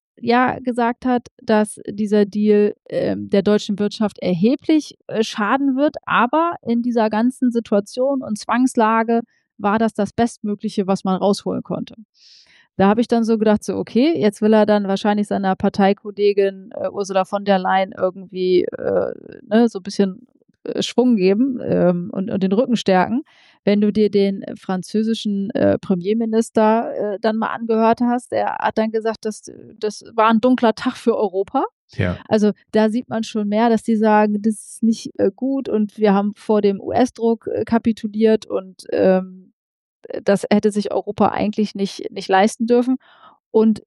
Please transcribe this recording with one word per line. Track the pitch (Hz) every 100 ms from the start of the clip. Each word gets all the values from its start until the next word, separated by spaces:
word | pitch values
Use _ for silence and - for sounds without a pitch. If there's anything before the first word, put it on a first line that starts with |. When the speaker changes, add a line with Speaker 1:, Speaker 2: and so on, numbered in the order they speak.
| _ _
Speaker 1:
ja | 233 233 254 -
gesagt | 254 240 233 240 254
hat, | 247 - _
dass | - 214 214 - -
dieser | 202 208 208 202
Deal, | 208 208 208 208 - -
ähm, | 175 - 95 101
der | 196
deutschen | 196 208 - 196
Wirtschaft | 208 - 214 -
erheblich, | 185 180 208 285 - 311 - - -
äh, | 185
schaden | 220 - 208 269 277 262
wird, | 294 -
aber | - 180 240 302 339 339
in | - 233
dieser | 240 233 220
ganzen | 214 240 - 247
Situation | 233 226 208 208 - 262 277
und | 262 208
Zwangslage | - 233 262 - 220 226 226 233 233 _ _ -
war | 202 220
das | 226
das | - 202
Bestmögliche, | - 233 - 208 202 220 - 185
was | 196
man | 190 185
rausholen | 185 202 - 185
konnte. | - 180 - - 220 _ _ - _ _ _ -
Da | 190
habe | 214
ich | 240
dann | 233
so | 220 226
gedacht, | 214 208
so, | - 190
okay, | 185 220 277 330
jetzt | 214 -
will | 214
er | 220
dann | 214 208 196
wahrscheinlich | 196 214 208 208
seiner | 196 190 190
Parteikollegin, | 202 196 196 202 208 208 202 202 196 190 190
äh, | - -
Ursula | - 196 190 185
von | 202
der | 202 196
Leyen | 185 190 190 -
irgendwie, | 185 185 185 185 185 180
äh, | - - - 180 98 - 50 50
ne, | - 214 233
so | 202
ein |
bisschen, | 185 - 196 185 - _ _ _
äh, | - -
Schwung | - - 254 226
geben, | 180 202 269 247
ähm, | - 175 175 175 175
und, | - 190
und | 190
den | 190
Rücken | 196 262 233
stärken. | - 185 180 233 - _ _ _
Wenn | - 208
du | 208
dir | 208 208
den | 202 196 196 - -
französischen, | - 185 180 214 220 226 214 202 196
äh, | - - -
Premierminister, | - 180 175 226 226 220 233 - 214 220 233 - 208
äh, | 196
dann | 220 220
mal | 220
angehört | - 233 220 226 233
hast, | 240 240 -
er | 226 208 -
hat | - 220
dann | 220
gesagt, | 220 220 220
das, | 220 214 - - - -
das | 214 214 -
war | 226 220
ein | 226
dunkler | 254 254 233
Tag | 220 - -
für | - 220
Europa. | 214 180 202 269 415 _ _
Speaker 2:
Ja. | - 95 87 -
Speaker 1:
Also | 220 208 196 _
da | 220 220
sieht | 220 -
man | 226
schon | 226 220 208
mehr, | 208 240
dass | 226
die | - 226
sagen, | 220 214 214 208
das | 214
ist | 214 - -
nicht, | 220 220 - -
äh, | 202
gut | 202 262 269 262
und | 220 208 -
wir | 214
haben | 190 208 202
vor | - 214
dem | 202 196
U-S-Druck, | - - 254 - 226 226 -
äh, | -
kapituliert | 226 226 - 214 220 208 220 220 -
und, | 202 190 185 -
ähm, | - 190 185 190 185 185 _ _ _ _ _ - -
das | - 196 -
hätte | 208 214
sich | 202 202
Europa | - - - 208
eigentlich | - 202 208 214 202
nicht, | 196 - -
nicht | 190 190
leisten | 190 208 - 226
dürfen. | 240 247 262 _ _ - _ _
Und | 220 220 214